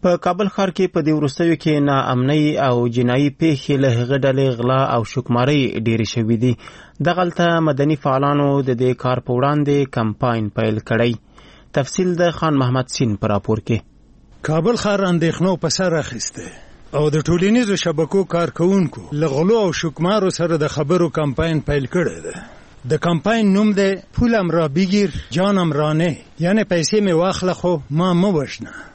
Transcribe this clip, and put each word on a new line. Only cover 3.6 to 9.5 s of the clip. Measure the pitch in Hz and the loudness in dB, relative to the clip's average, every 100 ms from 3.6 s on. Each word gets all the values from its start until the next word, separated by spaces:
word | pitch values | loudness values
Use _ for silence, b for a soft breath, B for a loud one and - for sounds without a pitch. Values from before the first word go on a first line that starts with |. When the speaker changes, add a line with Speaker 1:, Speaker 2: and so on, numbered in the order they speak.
| - 139 | 0 2
Speaker 1:
له | 135 117 | 2 2
هغه | 120 139 135 | 0 0 0
ډلې | 131 135 120 | 2 0 0
غلا | 120 131 135 123 | 0 0 2 0
او | |
شکمارۍ | 110 - - 123 123 147 127 - 110 | -2 -6 -2 0 2 2 0 -2 0
ډېرې | 113 110 | 0 -2
شوې | - 113 117 | -2 0 0
دي. | 123 117 B B B B 147 | 0 -2 B B B B -2
دغلته | 175 180 170 170 170 160 | 0 -2 0 0 2 0
مدني | 135 143 156 | 0 0 0
فعالانو | 143 131 143 147 143 139 | 0 0 0 2 2 2
د | 135 123 | 0 0
دې | 127 123 | 0 0
کار | 127 127 - | -2 -2 -2
په | |
وړاندې | 123 139 | 0 0